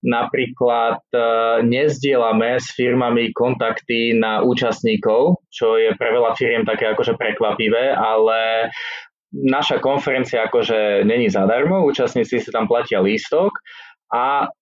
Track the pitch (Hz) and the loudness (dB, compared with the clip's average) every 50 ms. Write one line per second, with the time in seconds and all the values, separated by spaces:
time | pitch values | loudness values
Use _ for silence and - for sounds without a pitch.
0 | - 123 123 117 120 - - 135 127 120 127 - 127 120 117 117 113 117 113 - | -2 -2 -2 -2 -2 -2 -2 -4 -4 -4 -4 -2 0 0 2 2 0 -2 -2 -4
1 | _ _ - 123 117 117 113 113 113 113 113 117 117 117 120 127 143 151 139 131 | _ _ -2 0 0 2 0 0 0 2 2 2 2 2 2 2 2 0 0 0
2 | 127 139 139 123 117 113 113 110 113 117 123 127 123 - - - 127 123 120 127 | -2 0 2 2 2 2 2 0 0 0 0 -2 -4 -6 -4 -2 0 0 2 0
3 | 127 120 117 120 117 113 113 - 120 123 127 120 123 113 110 - - - 120 117 | 0 0 0 0 0 -2 -2 0 0 0 0 -2 -2 -4 -4 -6 -6 -4 -2 -2
4 | 117 117 117 113 113 110 107 107 - 123 123 123 131 117 110 - - 113 110 104 | 0 0 2 0 0 0 0 0 0 0 0 0 0 -2 -2 -2 -2 -2 -2 0
5 | - 113 107 117 135 165 180 - _ _ - - 123 113 110 113 113 110 107 - | 0 2 2 4 4 2 2 0 _ _ -8 -2 0 2 2 2 2 2 0 0
6 | 123 113 110 123 120 113 113 - 131 117 117 117 110 104 110 104 117 110 107 - | -2 -2 0 2 2 0 0 0 0 0 0 0 0 -2 -2 -2 -2 -2 0 -2
7 | 123 117 110 - 98 107 104 - 117 107 104 101 113 107 107 117 123 135 135 - | 0 -2 -2 -2 -2 -6 -2 -2 -2 -2 -2 -2 0 0 0 2 2 0 0 0
8 | 113 110 110 110 110 110 110 113 113 113 113 113 113 113 - - - - - - | 0 0 2 2 2 2 2 2 0 0 0 0 -2 -2 -6 -8 -12 -12 -12 -14
9 | - - _ _ _ _ - 139 135 131 131 143 143 - 143 - - 131 139 139 | -16 -20 _ _ _ _ -12 -2 -2 0 0 0 0 0 -2 0 0 0 0 0
10 | 139 151 135 127 127 120 - 117 110 107 - 120 110 92 113 110 107 104 101 101 | -2 -2 -2 -2 -2 -2 -2 -2 -2 0 0 0 0 2 0 0 2 2 2 2
11 | 101 104 113 120 120 107 95 104 95 98 113 123 143 165 185 196 175 143 139 - | 2 2 2 2 2 2 2 2 2 2 2 2 2 2 2 2 2 2 2 2
12 | 131 113 - 127 113 - - 120 107 - 110 113 113 104 117 120 113 - 117 101 | 0 0 0 -2 -2 0 0 -4 -4 -2 -4 -4 0 0 0 0 0 0 0 2
13 | 92 98 107 110 - - - 151 185 202 - - _ - - - - - - _ | 2 2 2 0 -2 -2 0 2 2 2 0 -4 _ -14 -20 -20 -20 -20 -20 _
14 | _ _ 120 120 123 131 139 143 143 - - _ | _ _ -4 -2 -2 0 0 -2 -2 -4 -6 _